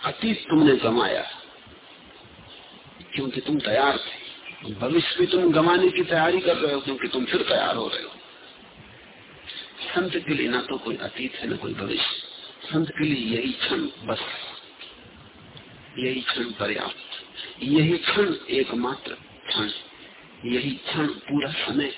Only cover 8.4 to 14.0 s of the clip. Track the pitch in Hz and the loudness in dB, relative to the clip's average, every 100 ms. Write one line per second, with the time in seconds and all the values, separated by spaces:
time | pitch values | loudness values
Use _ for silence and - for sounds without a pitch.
8.4 | - - - - - - - - - - | -20 -20 -20 -20 -20 -20 -20 -20 -20 -20
9.4 | - - - - - 180 180 175 165 143 | -14 -14 -14 -12 -4 -2 0 -2 -2 0
10.4 | 123 123 - 135 113 - - - 131 - | 2 0 -2 -6 -4 -6 -6 -8 -8 -6
11.4 | 117 107 - 104 98 113 - - - - | -6 -6 -6 -6 -4 0 -2 -2 -10 -16
12.4 | - - - 160 165 - 156 139 110 113 | -18 -18 -4 -2 -2 0 0 0 0 0
13.4 | 123 - - - 320 - | -2 -2 -2 0 -2 -8